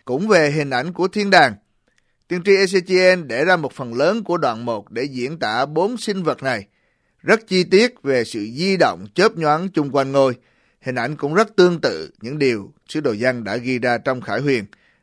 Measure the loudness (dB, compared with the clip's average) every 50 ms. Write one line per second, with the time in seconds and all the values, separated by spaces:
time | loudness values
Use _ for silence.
0 | -8 -6 -4 -2 2 4 4 6 4 4 2 -2 -2 -2 -2 -4 -4 -4 -4 -2
1 | -2 -2 -2 -2 2 6 6 6 6 6 2 -4 _ _ _ _ _ _ _ _
2 | _ _ _ _ _ -8 -6 -2 2 4 4 4 4 2 2 0 0 2 2 4
3 | 6 4 4 2 0 -4 -4 0 2 2 2 0 0 -4 -8 -10 -10 -6 -2 0
4 | 0 0 0 -2 -2 -4 -2 -2 0 -2 -2 -4 -6 -6 -6 -8 -8 -10 -8 -6
5 | -6 -6 -6 -6 -6 -6 -6 -4 -4 -2 -2 -2 -2 -2 0 -2 -2 -2 -2 -6
6 | -6 -6 -4 -2 -2 -4 -4 -4 -4 -4 -4 -4 -6 _ _ _ _ _ _ _
7 | _ _ _ _ 0 0 0 0 0 -2 -2 -2 0 2 4 4 4 2 -2 _
8 | -2 0 0 0 0 -2 -6 -8 -8 -8 -6 -4 -2 0 2 2 2 0 0 -4
9 | -10 -6 0 2 2 2 2 0 0 0 0 0 -2 -4 -2 -2 -2 0 0 0
10 | 0 2 2 2 2 2 0 -4 _ _ _ _ _ _ _ _ -8 -6 -4 -4
11 | -4 -6 -6 -4 -4 -2 0 0 0 2 4 4 4 4 4 0 -2 -4 -4 -4
12 | -10 -12 _ _ -12 -8 -2 0 2 2 0 0 -4 -12 _ _ _ -8 -6 -2
13 | -2 -2 -2 -2 -2 -4 -4 -4 -6 -6 -6 -6 -4 -4 -4 -2 -2 -2 -2 -2
14 | -2 -4 -6 -6 -6 -6 -6 -2 0 0 0 0 -2 -6 -14 _ _ _ _ _